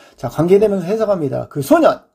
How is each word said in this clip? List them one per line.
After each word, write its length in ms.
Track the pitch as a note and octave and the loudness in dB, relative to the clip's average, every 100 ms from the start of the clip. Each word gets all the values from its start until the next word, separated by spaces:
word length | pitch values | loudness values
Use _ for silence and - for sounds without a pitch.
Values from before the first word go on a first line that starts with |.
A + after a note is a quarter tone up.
| - _ | -20 _
자, 140 | B2 | -10
관계대명사 580 | - E3 G3+ G#3+ G3 E3+ | -4 2 2 2 0 -4
해석합니다. 640 | A3 G#3+ F#3+ D3 C3 A#2 | -4 -2 -2 -4 -6 -8
그 120 | - | -8
소년, 400 | C#3 E4 C4 - _ | 0 2 4 0 _